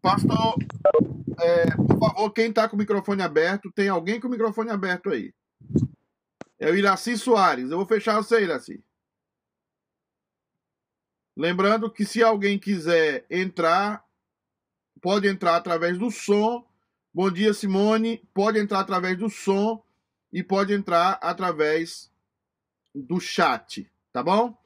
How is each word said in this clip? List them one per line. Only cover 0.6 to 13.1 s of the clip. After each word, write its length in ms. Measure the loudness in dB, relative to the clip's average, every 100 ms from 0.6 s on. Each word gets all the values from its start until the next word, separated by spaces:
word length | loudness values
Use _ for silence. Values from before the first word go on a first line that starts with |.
| -6 0 2 2 0 -4 -10 -2
é, 380 | 2 2 2 0
por 220 | 2 4
favor, 320 | 2 0 -2
quem 200 | 0 0
tá 160 | 2 0
com 100 | 0
o 20 |
microfone 420 | -2 -2 -2 -2
aberto, 500 | 0 2 2 -2 -8
tem 200 | -2 0
alguém 280 | 0 -2 -4
com 80 | -4
o 40 |
microfone 400 | -2 -2 -2 -4
aberto 400 | -4 -4 -4 -4
aí? 240 | -4 -6 _ _ _ -4 -2 -2 -6 _ _ _ _ -20 _
É 120 | 0
o 40 |
Iraci 440 | 2 2 2 -2 -4
Soares. 520 | 2 4 4 2 -4
Eu 60 | -4
vou 100 | 0
fechar 300 | 0 2 0
você, 260 | 2 2
Iraci. 400 | 2 -4 -8 -18 _ _ _ _ _ _ _ _ _ _ _ _ _ _ _ _ _ _ _ _ _ _ _ _ _ -4
Lembrando 540 | -2 2 2 2 -2
que 160 | -4 -6
se 160 | 2
alguém 360 | 2 4 0 -2
quiser 680 | -2 -4 2 2 2